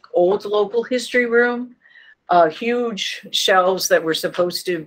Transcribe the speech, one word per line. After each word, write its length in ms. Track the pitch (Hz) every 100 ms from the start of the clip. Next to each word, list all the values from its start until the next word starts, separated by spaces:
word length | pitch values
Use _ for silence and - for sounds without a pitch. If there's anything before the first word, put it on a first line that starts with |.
| _
old 320 | - 175 202 202
local 360 | 208 202 240
history 440 | 226 254 233 247 240
room. 500 | 233 240 240 247 - _ - - _ -
Uh, 180 | 175 165
huge 760 | - 233 240 240 196 - - 196
shelves 540 | - - 190 180 185 -
that 140 | 175
were 120 | 160
supposed 500 | 156 180 175 180 175
to 200 | - 170